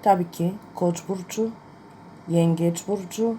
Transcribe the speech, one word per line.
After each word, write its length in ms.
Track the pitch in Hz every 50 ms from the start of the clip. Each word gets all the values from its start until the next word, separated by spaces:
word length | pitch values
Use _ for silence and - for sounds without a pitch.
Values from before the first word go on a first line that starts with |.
| -
tabii 280 | 214 196 180 175 170
ki 220 | - - 170 175 196 214 - - -
Koç 280 | - 180 175 170 170 - -
burcu, 400 | 196 185 180 - - 220 220 226 226 - - - - - - - - - - - - - -
Yengeç 600 | - 165 170 165 165 165 165 170 170 170 170 -
burcu 480 | - 202 196 190 180 - 208 226 226 226